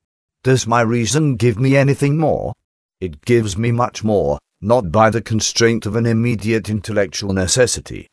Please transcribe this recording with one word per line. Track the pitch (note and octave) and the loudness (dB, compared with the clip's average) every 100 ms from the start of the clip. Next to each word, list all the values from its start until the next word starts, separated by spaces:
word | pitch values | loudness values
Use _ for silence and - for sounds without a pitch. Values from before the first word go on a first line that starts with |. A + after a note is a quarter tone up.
| _ _ _ _ | _ _ _ _
Does | C3 C3 | 0 0
my | A#2 A#2+ | 2 0
reason | A2+ A#2+ A2 C#3 D3+ A#2 | 2 0 0 0 0 2
give | A#2+ G#2 | 0 2
me | C3+ C#3 | 2 2
anything | C#3 C3+ C#3+ D3+ | 2 2 0 0
more? | D#3 C#2+ A#1 - _ _ _ - | 0 -2 -4 -10 _ _ _ -12
It | F#2 C#2+ | -12 -6
gives | - A#2+ A2 F2+ | 2 2 2 -2
me | A#2 | -2
much | A#2+ A#2 - | 0 -2 -2
more, | A2 G2+ C#2+ C#2+ _ - | 0 2 0 -2 _ -6
not | G2+ B2 F2+ | 0 0 2
by | F#2+ A2+ | 2 4
the | A2 | 2
constraint | - A2 - - A#2 A2+ A2 | -2 -2 -2 2 2 2 -2
of | A2+ | -2
an | A#2 | 0
immediate | A2+ A#2+ A2 G#2 A2+ G2+ | 0 0 -2 -2 -2 -2
intellectual | G#2+ - G#2 F#2+ - G2+ | -6 -4 -2 -2 -4 -4
necessity, | F#2+ F2+ C3 A#2+ D#2 - G#1+ - | -2 0 2 0 -2 -10 -14 -16